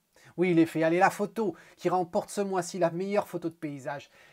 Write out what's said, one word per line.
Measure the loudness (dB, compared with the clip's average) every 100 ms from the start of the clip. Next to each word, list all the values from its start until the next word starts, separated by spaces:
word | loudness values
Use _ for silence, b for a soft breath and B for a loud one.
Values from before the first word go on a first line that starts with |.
| _ B B 0
Oui, | 4
il | 6
est | 4
fait. | 2
Allez, | 2 4
la | 4
photo | 2 -4 -2 -4 B B -6
qui | 0
remporte | 0 0 -4 -4
ce | -4
mois-ci | -2 -4 -4 0
la | 0
meilleure | 0 -2 -2 -2
photo | -6 -8
de |
paysage, | -8 -10 -8 -8 -10 -12 B B